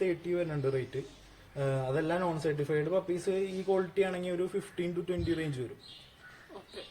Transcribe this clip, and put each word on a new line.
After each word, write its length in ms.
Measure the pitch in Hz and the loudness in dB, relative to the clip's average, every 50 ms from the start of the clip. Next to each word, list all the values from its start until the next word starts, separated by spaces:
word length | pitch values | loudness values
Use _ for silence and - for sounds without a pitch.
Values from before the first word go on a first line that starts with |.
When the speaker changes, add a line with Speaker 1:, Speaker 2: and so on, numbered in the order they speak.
| 196 | 2
Speaker 1:
thirty 260 | 185 170 160 - 175 | 2 2 0 0 0
വരുന്നുണ്ട് 440 | 175 175 175 165 151 147 135 135 135 | 0 0 0 0 0 0 2 2 2
റേറ്റ്. 240 | 131 123 117 - 131 | 0 -2 -2 -4 -6
ഏഹ്, 880 | - - - - - - - - - - - 143 139 135 135 135 135 131 | -8 -8 -12 -18 -20 -20 -20 -20 -20 -12 -6 -2 0 2 2 2 0 2
അതല്ല, 300 | 135 151 160 156 170 180 | 2 2 2 2 2 2
നോൺ 220 | 185 175 165 156 | 2 0 0 0
സർട്ടിഫൈഡ് 500 | 147 160 147 147 147 139 156 151 151 156 | 0 0 2 2 0 2 2 2 2 2
പപ്പീസ് 400 | 180 190 185 180 175 175 170 202 | 2 2 2 2 0 0 0 0
ഈ 320 | 190 190 196 190 185 185 | 0 0 0 0 -2 -2
ക്വാളിറ്റി 400 | 185 190 190 190 190 175 - - | 2 2 4 4 2 2 2 2
ആണെങ്കിൽ 300 | 196 190 185 180 180 180 | 2 2 0 -2 -2 0
ഒരു 120 | 180 175 185 | 0 0 0
fifteen 560 | 185 - 202 185 - - - 175 175 175 170 | 0 -2 -4 -4 -4 -4 -2 -2 0 0 -2
to 120 | 170 170 | -2 0
twenty 260 | 180 175 170 160 165 160 | 0 0 0 2 0 0
റേഞ്ച് 240 | 160 156 139 127 | 0 0 -2 -2
വരും. 160 | 123 110 - - - - - - - - - - - - - - - - - | -4 -6 -8 -10 -16 -18 -20 -20 -20 -20 -20 -20 -20 -20 -20 -20 -20 -18 -16
Speaker 2:
ഓക്കെ. 260 | 202 185 - - 202 - - | -16 -16 -14 -14 -14 -14 -14